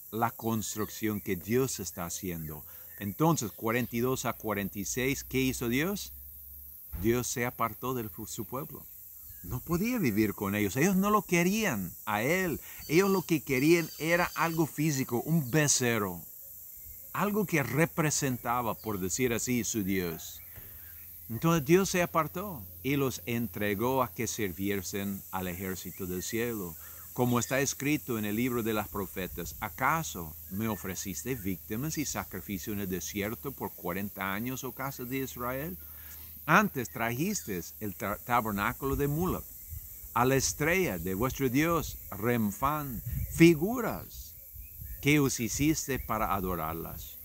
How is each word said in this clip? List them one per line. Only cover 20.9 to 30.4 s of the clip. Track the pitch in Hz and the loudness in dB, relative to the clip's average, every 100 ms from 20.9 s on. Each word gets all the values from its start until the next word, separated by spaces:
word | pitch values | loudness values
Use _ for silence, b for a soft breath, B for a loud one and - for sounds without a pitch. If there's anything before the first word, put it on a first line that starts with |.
| B B B - | B B B -8
Entonces | 113 165 165 131 | 0 4 4 6
Dios | 180 196 | 6 6
se | 180 | 2
apartó | 170 170 151 180 208 143 95 - | 2 2 0 -4 -8 -10 -14 -6
y | 131 | 0
los | 143 135 - - | 2 2 0 -2
entregó | 117 113 98 104 101 123 131 | -2 -2 0 0 2 2 2
a | 120 | 0
que | - 110 | -2 -4
sirviesen | - 101 85 98 101 90 104 101 98 - | -2 -4 -2 -2 -2 -2 -4 -4 -6 -6
al | 92 92 | -4 -4
ejército | 87 95 92 92 - 90 | -4 -4 -6 -8 -8 -4
del | 90 | -4
cielo. | - 110 120 110 90 78 B B B | -2 -2 -2 -4 -6 -10 B B B
Como | - 123 120 | 2 4 4
está | 113 135 | 4 2
escrito | 139 - 135 151 - 113 | 0 0 0 0 0 -2
en | 104 | 0
el | 107 | 2
libro | 127 120 | 2 2
de | 113 | 2
las | 107 104 | 0 0
profetas, | 101 95 98 90 - 85 - | -4 -4 -4 -6 -4 -8 -6
¿acaso | 107 - 135 160 156 98 80 78 | -8 0 2 2 -2 -6 -8 -10